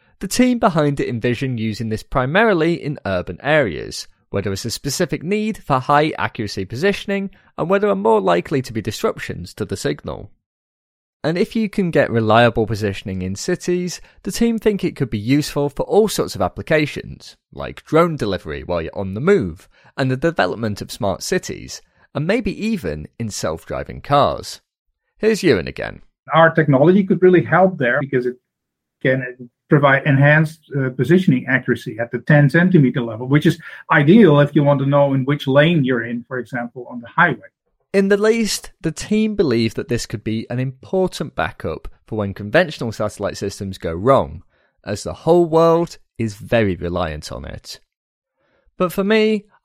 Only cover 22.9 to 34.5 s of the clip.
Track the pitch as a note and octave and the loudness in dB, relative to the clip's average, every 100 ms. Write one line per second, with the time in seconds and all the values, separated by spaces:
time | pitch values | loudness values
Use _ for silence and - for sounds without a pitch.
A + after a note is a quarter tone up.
22.9 | D2+ - - A2+ - F#2 D#2+ - C2+ - | -8 -10 -10 -10 -6 -6 -6 -8 -10 -8
23.9 | B1 - C#3+ G#2+ B1 - - _ _ _ | -12 0 2 2 0 -8 -16 _ _ _
24.9 | _ _ _ G#3+ A3 F3+ G#2 C2 - G#1+ | _ _ _ 0 2 4 2 0 -8 -10
25.9 | - - _ - D#3 E3 E3 D3 C3+ D#3 | -10 -20 _ 0 6 6 6 4 6 6
26.9 | F#3+ G3 E3+ F#3 F3+ A2+ E3 F#3+ E3 B2 | 6 4 4 6 6 4 4 2 2 -2
27.9 | C3 C#3 C3 B2 B2 _ _ _ _ _ | 0 -2 -2 -2 -6 _ _ _ _ _
28.9 | _ C3+ C3 B2 B2 B2 _ _ D3+ C#3+ | _ -2 0 -4 -12 -20 _ _ 4 4
29.9 | C3+ D3+ C3+ C#3+ D3+ D#3+ - _ C#3+ C3 | 2 2 4 6 4 2 -4 _ -4 -4
30.9 | B2+ B2 F#3 F#3 B2+ B2 C3 B2+ A#2 - | -2 2 4 4 2 0 -2 0 -4 -4
31.9 | A2 A#2 A#2+ - D3 C#3+ E3+ F#3 F3+ B2+ | -8 -6 -4 4 4 6 4 4 6 4
32.9 | A#2+ A#2 A2 B2+ D3 E3 - - - - | 2 -6 -8 0 2 2 0 -6 -20 0
33.9 | D#3+ C#3+ G#3+ F#3 C#3+ C#3+ | 2 6 8 8 6 4